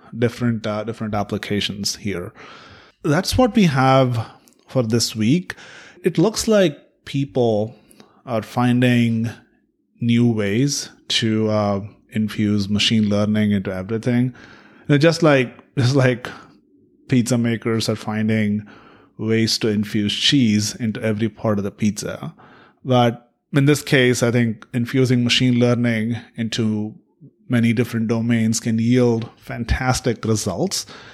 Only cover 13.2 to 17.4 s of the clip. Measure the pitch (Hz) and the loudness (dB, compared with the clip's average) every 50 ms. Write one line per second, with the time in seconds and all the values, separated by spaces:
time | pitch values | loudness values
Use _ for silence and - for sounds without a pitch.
13.2 | 104 104 107 107 107 104 104 98 92 101 95 92 95 101 113 110 110 127 120 120 | 0 0 0 0 2 2 0 0 -2 -4 -6 -8 -6 -6 -6 -4 -2 0 0 0
14.2 | 123 127 - - - - - - - - - - - - 147 143 151 165 156 - | 0 -2 -4 -10 -20 -20 -20 -20 -20 -20 -20 -8 -2 0 2 4 4 2 2 4
15.2 | 170 156 143 135 127 113 - - - _ - 143 120 123 139 139 131 127 123 117 | 4 4 4 4 2 -2 -6 -16 -20 _ -2 0 2 2 4 4 2 2 2 -2
16.2 | - - - - - - _ _ _ _ _ _ _ _ _ _ _ - 135 123 | -6 -12 -16 -16 -20 -20 _ _ _ _ _ _ _ _ _ _ _ 0 0 2
17.2 | 110 120 127 120 | 2 2 0 0